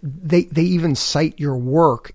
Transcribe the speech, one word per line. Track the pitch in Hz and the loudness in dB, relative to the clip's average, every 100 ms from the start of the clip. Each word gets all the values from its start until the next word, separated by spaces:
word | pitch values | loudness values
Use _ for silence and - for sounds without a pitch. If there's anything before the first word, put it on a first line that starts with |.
they, | 143 156 160 175 | -10 -8 0 2
they | 175 151 | 2 0
even | 175 175 165 | 0 0 0
cite | 131 - 147 160 - | -2 -2 -2 -2 -2
your | 143 127 | -4 -4
work | 127 160 160 117 - | 0 2 4 2 -6